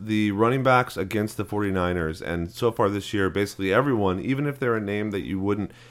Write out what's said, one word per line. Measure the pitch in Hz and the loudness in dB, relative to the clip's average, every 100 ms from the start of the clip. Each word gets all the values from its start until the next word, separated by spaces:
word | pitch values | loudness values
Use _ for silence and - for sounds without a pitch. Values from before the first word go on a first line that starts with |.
the | 107 107 104 | -2 2 2
running | 98 117 135 | 4 2 4
backs | 131 127 127 - | 4 4 2 -4
against | 95 107 107 - | -4 -2 -2 -4
the | |
forty-niners. | 101 104 101 95 90 90 80 80 | -4 -2 0 0 0 0 -2 -4
And | - 85 82 | -4 -4 -4
so | - 120 | -2 -2
far | 110 104 | 2 0
this | 101 - | 0 -2
year, | 104 95 | 0 0
basically | 90 101 - 95 | 0 -2 -2 2
everyone, | 104 143 117 98 92 | 2 4 2 2 0
even | 107 135 147 | -2 -2 -2
if | 135 | -2
they're | 123 113 | -2 0
a | |
name | 101 104 104 | -2 -2 -2
that | 101 | -4
you | 65 95 | -4 -2
wouldn't, | 98 104 95 - - | 0 0 -2 -8 -20